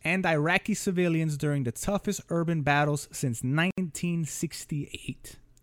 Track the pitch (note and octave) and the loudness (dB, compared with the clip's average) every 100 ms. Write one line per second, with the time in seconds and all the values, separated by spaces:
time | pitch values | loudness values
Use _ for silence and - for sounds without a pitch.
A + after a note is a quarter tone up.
0 | D#3+ F#3 F3+ D#3 D3+ F#3+ - G3 - F3+ | 0 2 2 2 4 2 0 -2 0 2
1 | F3 D#3+ D#3+ D3 D3+ C#3+ A#2+ - - G3+ | 4 2 0 0 0 0 -2 -4 -2 -2
2 | - F#3+ - E3+ E3 E3 C#3+ C#3+ D3 D3 | -2 -6 -2 -2 0 2 4 4 4 2
3 | - - C#3 A#2 B2+ D3+ F3+ F#3+ F3+ - | -4 -4 -2 -2 0 2 2 0 -4 -4
4 | F3 E3+ D#3+ - D#3+ - - D3 - - | -2 -2 -2 -4 -6 -6 -6 -6 -6 -10
5 | - - - - - - | -12 -12 -14 -20 -20 -20